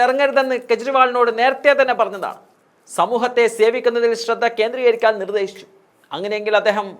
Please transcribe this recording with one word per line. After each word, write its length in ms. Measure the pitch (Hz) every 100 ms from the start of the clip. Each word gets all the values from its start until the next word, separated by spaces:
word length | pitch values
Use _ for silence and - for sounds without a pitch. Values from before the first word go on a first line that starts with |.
ഇറങ്ങരുതെന്ന് 520 | 247 262 277 269 262 247 247
കെജ്രിവാളിനോട് 600 | 226 240 269 254 247 240 226
നേരത്തെ 320 | 247 262 285 277
തന്നെ 140 | 254 240
പറഞ്ഞതാണ്. 400 | 208 196 135 - _ _ _ _ _ -
സമൂഹത്തെ 480 | 180 240 240 240 226 226
സേവിക്കുന്നതിൽ 540 | 220 247 247 233 233 226
ശ്രദ്ധ 220 | - 233 233 226
കേന്ദ്രീകരിക്കാൻ 560 | 220 262 247 226 226 214
നിർദ്ദേശിച്ചു. 440 | 190 208 196 - - _ _ _ _
അങ്ങനെയെങ്കിൽ 400 | 147 202 214 208 208
അദ്ദേഹം 260 | 208 208 196 185